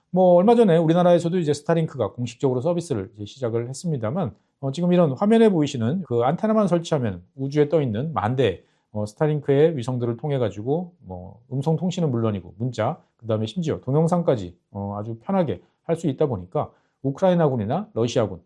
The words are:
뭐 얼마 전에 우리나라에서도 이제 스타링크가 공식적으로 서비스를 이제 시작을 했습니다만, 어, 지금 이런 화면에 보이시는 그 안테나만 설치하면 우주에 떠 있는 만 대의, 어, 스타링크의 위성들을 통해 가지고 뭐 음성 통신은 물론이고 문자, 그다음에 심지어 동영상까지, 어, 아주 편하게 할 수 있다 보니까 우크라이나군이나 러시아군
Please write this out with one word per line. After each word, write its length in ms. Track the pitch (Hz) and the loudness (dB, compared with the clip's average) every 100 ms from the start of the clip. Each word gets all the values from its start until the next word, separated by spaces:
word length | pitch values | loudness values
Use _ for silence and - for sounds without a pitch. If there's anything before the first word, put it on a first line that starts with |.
| _ | _
뭐 200 | 175 185 | 2 6
얼마 200 | 175 208 | 6 6
전에 220 | 240 214 165 | 6 6 4
우리나라에서도 640 | 160 175 175 175 170 185 | 4 4 6 4 2 -2
이제 160 | 147 | 0
스타링크가 580 | 147 - 165 160 131 101 | -2 0 0 0 -2 -4
공식적으로 480 | - 120 - 139 127 | -4 -10 -2 -2 0
서비스를 500 | 151 175 165 113 95 | -2 -4 -4 -6 -6
이제 100 | - | -10
시작을 460 | 101 - 120 117 120 | -16 -8 -4 -4 -6
했습니다만, 640 | 131 175 139 110 170 131 - _ _ | -8 -6 -4 -4 -4 -6 -8 _ _
어, 100 | 135 | -8
지금 220 | 139 175 | -4 2
이런 200 | 175 175 | 2 2
화면에 360 | - 208 226 220 | 2 2 4 4
보이시는 540 | 175 143 120 110 190 | 4 0 0 -2 -2
그 180 | 170 120 | -2 0
안테나만 480 | 123 175 220 220 185 | 0 0 0 2 2
설치하면 540 | 170 165 151 117 90 - | 0 0 -2 -2 -6 -12
우주에 360 | 135 135 147 147 | -10 -2 2 2
떠 100 | 165 | 2
있는 320 | 131 104 160 | 0 -2 -4
만 240 | 113 107 131 | 0 0 2
대의, 260 | 113 82 _ _ _ | 0 0 _ _ _
어, 140 | 107 104 | -8 -6
스타링크의 720 | - 156 151 143 139 160 151 | -2 -2 0 2 4 4 2
위성들을 400 | 120 123 120 120 | -4 -4 -2 -4
통해 180 | 151 139 | -4 -2
가지고 560 | 110 98 117 160 180 - | -2 -4 -4 -4 -4 -14
뭐 400 | 101 90 90 - - | -16 -14 -16 -20 -10
음성 260 | 135 160 160 | -6 -2 -2
통신은 340 | 180 175 156 | -2 -2 -2
물론이고 420 | 120 113 98 87 87 | 0 -2 -4 -8 -10
문자, 400 | 123 113 113 170 _ _ | -6 -2 -4 -4 _ _
그다음에 300 | 113 110 107 | -4 -4 -4
심지어 340 | 185 156 98 | -6 -4 -4
동영상까지, 720 | - 143 165 175 165 120 87 - _ | -2 0 2 0 0 0 -2 -12 _
어, 260 | 104 101 101 | -10 -8 -8
아주 180 | 110 113 | -8 -10
편하게 400 | - 196 147 - _ _ | -4 -2 -2 -4 _ _
할 120 | - 165 | -6 -4
수 120 | 165 | -4
있다 180 | 131 151 | -2 -2
보니까 440 | 104 87 151 120 _ _ _ | -4 -6 -6 -6 _ _ _
우크라이나군이나 840 | 135 139 185 175 151 127 101 165 208 | -8 0 2 4 2 0 -2 -4 -4
러시아군 480 | 113 117 127 104 87 | -4 -2 0 -2 -4